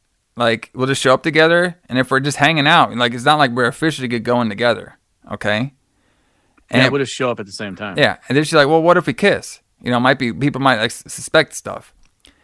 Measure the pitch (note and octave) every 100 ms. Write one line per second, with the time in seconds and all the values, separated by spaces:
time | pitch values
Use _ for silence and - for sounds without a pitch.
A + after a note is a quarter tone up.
0 | _ _ _ A#2 A#2 A#2 - B2+ C3 C3+
1 | C3 B2+ E3 D3+ D#3+ E3+ F3 E3+ - B2
2 | B2+ C3 C#3 C#3 D3 D#3+ D3 E3+ A2 A2+
3 | B2 A#2+ C3+ D3+ C3 B2 A#2+ - D#3+ C#3+
4 | B2 A#2+ A2+ B2 A2+ G2+ A#2+ G2+ G2 _
5 | _ _ - - G#2 G#2+ C3+ _ _ _
6 | _ _ _ _ _ _ - A#2+ C3 C#3+
7 | B2+ - B2+ A2+ G2 - G#2 F2+ G#2 A2
8 | A#2 - - D3 D3+ D#3 C#3+ D#3+ E3 F3
9 | - - G3+ B2 - - _ _ A#2+ A#2+
10 | B2+ C3+ A#2+ A2+ C#3+ C3 C3+ A2 A#2 -
11 | - - - D#3+ - - G2+ G2 - _
12 | _ _ _ _